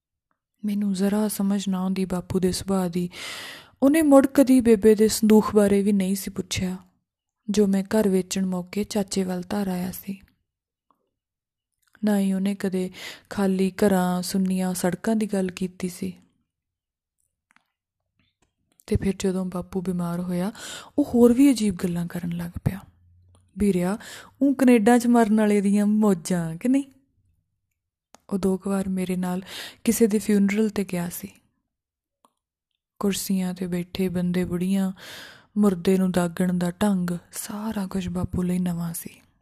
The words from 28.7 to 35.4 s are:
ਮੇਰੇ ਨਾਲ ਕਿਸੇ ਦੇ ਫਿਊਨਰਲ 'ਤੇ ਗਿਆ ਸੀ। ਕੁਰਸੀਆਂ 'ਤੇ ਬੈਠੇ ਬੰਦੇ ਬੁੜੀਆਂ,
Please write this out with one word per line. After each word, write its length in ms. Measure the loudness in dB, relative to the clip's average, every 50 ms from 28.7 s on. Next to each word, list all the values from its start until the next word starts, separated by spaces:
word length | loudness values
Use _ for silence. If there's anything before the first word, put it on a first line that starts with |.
| -4 -4 -4 -4
ਮੇਰੇ 260 | -4 -4 -4 -4 -4
ਨਾਲ 260 | -4 -4 -4 -6 -6 -8 -10 -14 -16 -16 -16 -18 _ -2
ਕਿਸੇ 240 | 0 2 4 4
ਦੇ 120 | 2 2 2
ਫਿਊਨਰਲ 480 | 0 2 2 4 2 2 2 0 -2
'ਤੇ 180 | 0 -2 -4 -6 -4
ਗਿਆ 180 | -6 -6 -6 -6
ਸੀ। 220 | -10 -12 -14 -16 -18 _ _ _ _ _ _ _ _ _ _ _ _ _ _ _ _ _ _ _ _ _ _ _ _ _ _ _ _ _ _ _ _ -4
ਕੁਰਸੀਆਂ 540 | -2 -2 -2 -2 -4 -2 -2 -2 -2 -4 -6
'ਤੇ 140 | -6 -6
ਬੈਠੇ 420 | -6 -6 -6 -6 -6 -4 -4 -4 -2
ਬੰਦੇ 360 | -2 -2 -2 -2 0 -2 -2
ਬੁੜੀਆਂ, 460 | -2 -4 -4 -2 0 0 0 -2 -2 -6 -8 -14 -20 -18 -18 -20 -20 -20 -20